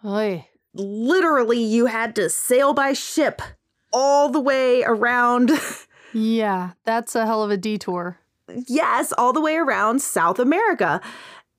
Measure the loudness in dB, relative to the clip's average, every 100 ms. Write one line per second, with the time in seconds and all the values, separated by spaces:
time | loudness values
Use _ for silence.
0 | -6 -4 -2 -4 -10 _ _ -12 -10 -4
1 | 0 2 2 2 2 0 2 2 2 0
2 | -4 -2 -2 -2 0 2 4 2 0 -2
3 | -4 -2 -2 -2 -12 -18 _ _ _ 0
4 | 4 4 4 2 0 2 2 2 2 0
5 | 2 2 2 4 4 2 -2 -12 -20 _
6 | -10 -2 0 0 0 -2 -6 -8 -4 -2
7 | -2 -2 0 0 0 -2 -2 -4 -4 -6
8 | -8 -12 _ _ -16 -12 -4 -2 0 0
9 | -2 0 0 0 0 0 0 0 0 0
10 | -2 0 0 2 2 2 0 0 0 -2
11 | -6 -18 -20 -20 _